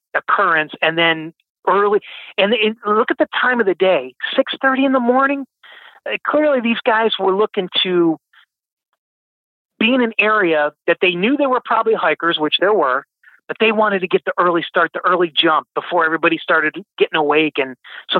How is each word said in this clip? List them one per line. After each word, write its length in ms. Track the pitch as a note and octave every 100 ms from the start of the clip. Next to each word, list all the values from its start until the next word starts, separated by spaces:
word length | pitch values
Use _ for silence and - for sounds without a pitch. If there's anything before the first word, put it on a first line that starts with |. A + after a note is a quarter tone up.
| _
occurrence 600 | D3 - - F#3+ D#3+ D3+ -
and 160 | D#3+ E3
then 360 | E3 D#3+ D#3+ - _ _ -
early, 320 | F#3+ G#3 G#3 - - - -
and, 160 | G3+
and 220 | A3+ G#3+ A3+ G#3
look 240 | G#3+ B3
at 80 | D#4
the 100 | D4+ -
time 220 | B3 A#3+
of 40 | G3
the 100 | E3+
day, 400 | F#3+ D#3+ B2+ - - -
six 180 | - -
thirty 220 | C4+ C4
in 80 | C4+
the 80 | C4
morning. 460 | A#3+ B3+ C4+ C#4 C4 _ - - - - -
Uh, 120 | G#3+ -
clearly 320 | D4 D4+ C4
these 200 | A#3 A3+ -
guys 260 | A3 A3+ -
were 160 | F#3+
looking 360 | F#3+ A3 G#3 F3+ -
to 340 | F#3+ F3 E3+ D#3 _ _ _ _ _ _ _ _ _ _ _ _ _ _ _ -
be 140 | A3
in 80 | C4
an 120 | A#3 -
area 540 | G#3 G#3+ F3 D#3 D3 - -
that 100 | E3+
they 100 | F#3
knew 260 | F3 G#3+ C#4+
there 120 | C#4
were 120 | B3
probably 300 | - A3+ A3
hikers, 440 | G3 E3+ D3+ E3 D#3
which 180 | D3+ -
there 140 | F#3
were, 320 | G#3+ C#3 C3 - _ _ _ -
but 80 | D#3
they 100 | A3+
wanted 280 | G#3+ G#3+ G3
to 80 | F#3
get 180 | F#3+ F#3+
the 80 | F#3
early 240 | F3+ E3
start, 300 | - F3+ E3
the 60 | F3 F#3
early 260 | F3 F3
jump 340 | D3+ E3+ D3+ -
before 320 | D3+ - F3 D#3+
everybody 320 | D#3+ E3 E3
started 380 | - D#3+ D#3 E3 - -
getting 200 | F#3 D#3+
awake, 360 | D3 D3+ D#3 -
and 200 | C3+ B2+ - -
so 100 | -